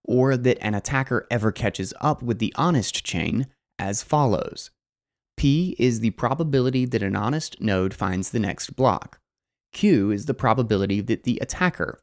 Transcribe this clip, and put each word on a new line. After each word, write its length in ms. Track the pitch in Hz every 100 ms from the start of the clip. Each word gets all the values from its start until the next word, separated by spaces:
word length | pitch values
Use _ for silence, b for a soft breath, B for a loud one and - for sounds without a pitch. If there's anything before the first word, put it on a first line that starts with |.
or 320 | - 123 131 131
that 220 | 123 117
an 140 | 107
attacker 520 | 104 - 135 131 123 -
ever 220 | 120 107
catches 420 | - 107 - 92 -
up 220 | 147 -
with 160 | 120 110
the 140 | 113 -
honest 480 | 165 151 98 -
chain, 420 | - 87 80 113 135 _ _ -
as 240 | 98 101
follows. 680 | - 151 135 92 - - - _ _ _ _ _ _ -
P 380 | 139 151 185 -
is 220 | 123 113
the 100 | 113
probability 720 | - 120 143 160 135 127 127
that 180 | 127 113
an 140 | 98 101
honest 440 | 107 151 - -
node 340 | 107 95 95
finds 360 | - 98 92 92
the 100 | 117
next 360 | 98 - - -
block. 420 | 127 92 - - _ _ _ _ _
Q 380 | - 208 139 101
is 160 | 101 147
the 80 |
probability 640 | 123 120 117 113 101 98 101
that 220 | 98 110
the 160 | - 117
attacker 580 | - - 180 - 82 -